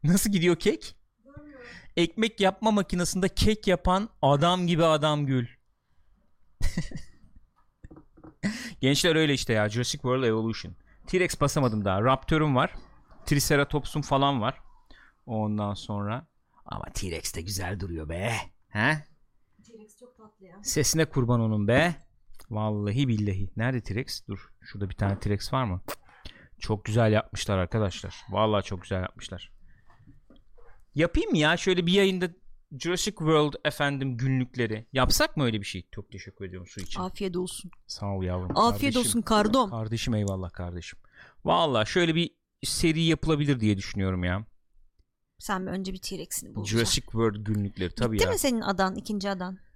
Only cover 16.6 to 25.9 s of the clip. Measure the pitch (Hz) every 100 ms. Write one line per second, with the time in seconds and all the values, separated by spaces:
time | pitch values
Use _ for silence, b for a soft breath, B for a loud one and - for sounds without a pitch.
16.6 | - - - - 95 80 - - 87 95
17.6 | 92 98 92 80 76 85 107 110 - _
18.6 | _ 104 123 156 - _ _ _ _ _
19.6 | - 226 214 _ 247 _ 214 _ 185 190
20.6 | 208 - - 160 156 139 117 120 113 107
21.6 | 104 127 175 165 - _ _ - - 107
22.6 | 107 104 101 110 135 107 104 95 98 -
23.6 | 120 127 - 101 135 - - 104 - -
24.6 | - 98 98 - 101 98 101 101 - 131
25.6 | 120 90 -